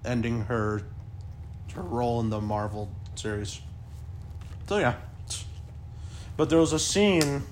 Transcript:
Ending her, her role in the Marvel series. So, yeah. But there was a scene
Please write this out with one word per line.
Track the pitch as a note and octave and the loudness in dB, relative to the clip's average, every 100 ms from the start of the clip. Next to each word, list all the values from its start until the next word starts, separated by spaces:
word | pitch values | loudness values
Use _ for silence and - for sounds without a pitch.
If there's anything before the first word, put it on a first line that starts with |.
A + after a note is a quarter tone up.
| A#2+ | 0
Ending | B2 A#2 A#2 G#2 | 0 2 0 2
her, | A#2 G#2+ G#2 G2 - - - - - - - - | 2 2 0 -4 -10 -10 -10 -10 -10 -10 -10 -8
her | - | -8
role | - A#2 A#2+ A#2 | -2 2 2 4
in | A2+ | 2
the | G#2+ | 2
Marvel | G#2+ G#2 G#2 G#2 G#2 - - - | 2 0 0 -2 -6 -6 -8 -4
series. | G#2+ G#2 G#2 - - - - - - - - - - - - | -2 -2 -2 -6 -10 -12 -12 -12 -10 -10 -10 -10 -10 -10 0
So, | G3+ | 4
yeah. | C3 G2+ - - - - - - - - - - - - - - | 4 2 -6 -12 -8 -8 -8 -10 -12 -12 -12 -10 -10 -10 -8 0
But | D3+ | 6
there | E3 | 6
was | D#3 | 6
a | D#3 | 4
scene | - F#3+ G#3 F3 D3 C#3 - | 2 6 8 8 4 0 -4